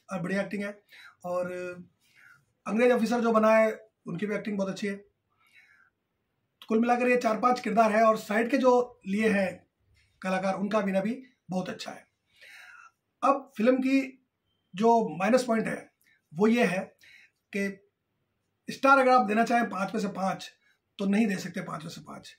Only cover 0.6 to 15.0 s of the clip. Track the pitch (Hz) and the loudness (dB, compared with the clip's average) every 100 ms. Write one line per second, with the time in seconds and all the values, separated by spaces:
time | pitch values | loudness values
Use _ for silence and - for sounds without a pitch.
0.6 | 202 - _ - - _ 180 180 180 180 | -8 -12 _ -20 -20 _ -6 -4 -4 -8
1.6 | 180 180 180 _ _ _ - _ _ _ | -10 -12 -18 _ _ _ -20 _ _ _
2.6 | - 214 247 233 220 240 226 220 220 220 | -4 2 4 4 0 0 2 4 6 6
3.6 | 220 220 - _ - 170 208 202 202 202 | 4 0 -12 _ -12 -8 -6 -6 -6 -6
4.6 | 190 185 202 202 - _ _ _ _ _ | -6 -6 -8 -8 -14 _ _ _ _ _
5.6 | _ _ _ _ _ _ _ _ _ _ | _ _ _ _ _ _ _ _ _ _
6.6 | - 226 240 240 247 247 226 214 240 247 | -2 0 2 2 2 2 0 0 0 0
7.6 | 214 208 220 214 226 220 - 208 233 269 | 0 2 4 4 4 2 -2 -2 0 2
8.6 | 254 247 247 - 196 202 220 196 185 175 | 4 4 2 -6 -6 0 2 2 -2 -6
9.6 | _ _ _ _ _ _ 185 185 190 185 | _ _ _ _ _ _ -6 -4 -4 -4
10.6 | 202 214 196 190 202 262 - _ - 185 | -2 -2 -2 -2 -2 -6 -12 _ -10 -8
11.6 | - - - - - _ _ _ - - | -6 -10 -14 -16 -20 _ _ _ -20 -20
12.6 | - - - _ _ _ 269 277 - - | -20 -20 -20 _ _ _ 0 0 -2 -2
13.6 | 233 262 262 269 269 - _ _ _ _ | 2 2 2 0 0 -8 _ _ _ _
14.6 | _ 180 226 233 | _ -2 2 4